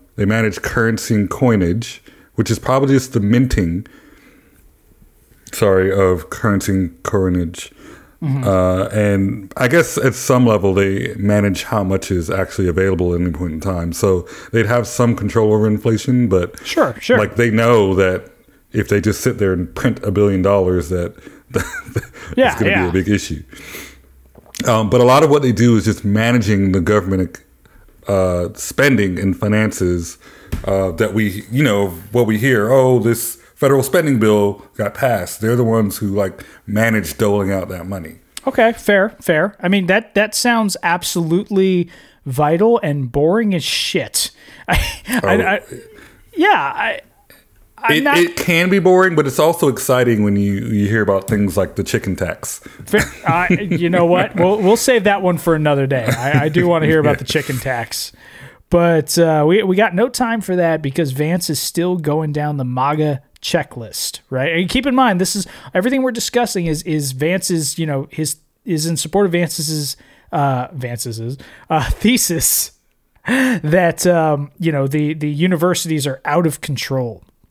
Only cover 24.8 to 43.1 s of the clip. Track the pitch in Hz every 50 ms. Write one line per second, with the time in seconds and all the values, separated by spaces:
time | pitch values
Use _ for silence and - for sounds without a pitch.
24.8 | 110 98 127 123 120 123 127 147 160 147 147 143 131 123 113 113 117 120 117 107
25.8 | 85 110 104 - - 101 101 107 113 117 123 123 101 104 104 98 98 95 92 98
26.8 | 82 101 107 104 90 95 95 92 92 - - - _ _ _ _ _ _ _ -
27.8 | - - _ _ - - 101 95 92 92 90 87 87 82 - - - - - -
28.8 | 139 143 131 104 101 95 90 87 98 98 90 - 107 104 107 107 110 104 - -
29.8 | 95 90 90 87 85 - - _ - - - - - - - - - 110 98 95
30.8 | 95 92 82 - 110 101 98 110 107 101 90 - - - 117 135 151 120 101 101
31.8 | 101 92 87 85 - - 107 123 117 107 110 107 120 135 127 107 104 113 135 135
32.8 | 127 127 127 117 104 117 113 - - - - - _ _ _ - 147 135 139 135
33.8 | 127 - - 175 160 147 135 110 110 107 107 104 101 101 98 - - _ - -
34.8 | 107 101 - - 139 127 117 98 87 - - - 110 113 120 120 120 113 113 113
35.8 | 107 98 - - 107 98 98 104 98 92 - - - - - - - 101 101 107
36.8 | 113 113 110 107 90 78 - - 113 104 101 104 98 95 98 95 90 92 92 87
37.8 | 85 92 101 92 82 80 - - _ _ - - - 269 - 262 220 233 226 -
38.8 | - - 202 190 196 220 - - - - 160 156 175 202 - - - 180 196 202
39.8 | 180 170 190 220 226 - - 202 214 214 - - - 240 233 226 220 196 - -
40.8 | - 170 175 170 - - - 175 170 156 165 190 214 - 202 190 190 190 185 175
41.8 | 170 175 - - - _ _ _ - 143 123 143 147 147 165 170 214 226 233 220
42.8 | 208 151 143 143 131 120